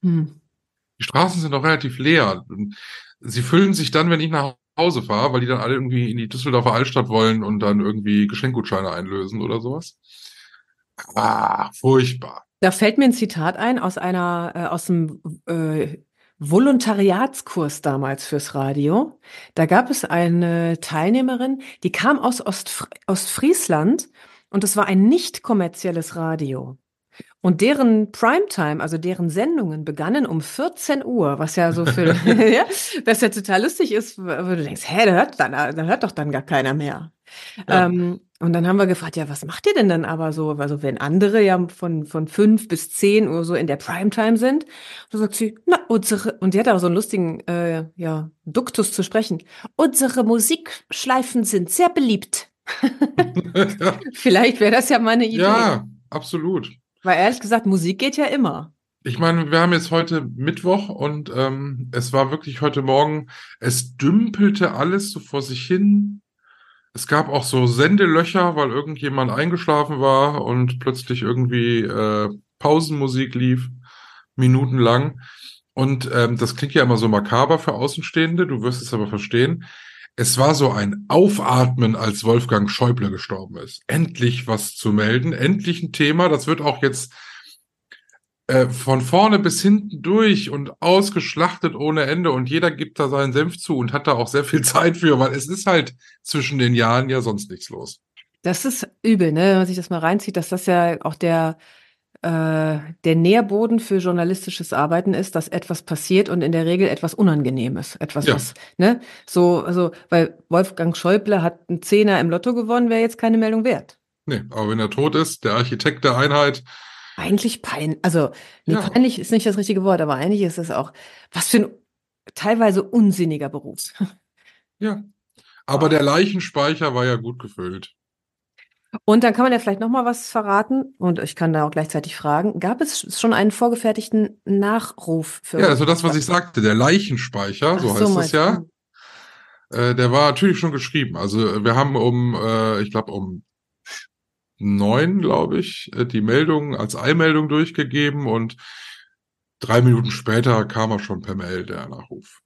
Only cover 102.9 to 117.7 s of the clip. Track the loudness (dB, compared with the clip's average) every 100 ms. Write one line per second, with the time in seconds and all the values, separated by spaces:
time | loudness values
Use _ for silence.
102.9 | -6 0 4 4 4 2 0 0 0 0
103.9 | -2 0 0 -2 -4 -6 -12 -6 -2 0
104.9 | 0 0 -2 -2 -4 -4 -8 -6 -10 -6
105.9 | -8 0 2 2 0 0 0 0 2 0
106.9 | 0 -6 2 2 2 0 -2 -4 -4 -8
107.9 | -10 -8 -4 0 0 -2 -12 -20 _ 2
108.9 | 2 -4 -20 -4 2 4 4 0 -2 -2
109.9 | -4 _ 2 2 -2 _ 0 0 -2 -4
110.9 | -2 2 2 2 0 0 -4 _ -8 2
111.9 | 4 4 4 2 0 -2 -2 0 0 2
112.9 | 2 0 0 0 2 2 0 0 -2 -4
113.9 | _ _ _ -6 -6 -4 -4 -2 0 -2
114.9 | 0 0 0 -2 -2 -2 0 -2 0 -2
115.9 | 2 0 2 2 4 2 0 -10 -20 -20
116.9 | -20 -20 -10 -2 0 0 -6 -8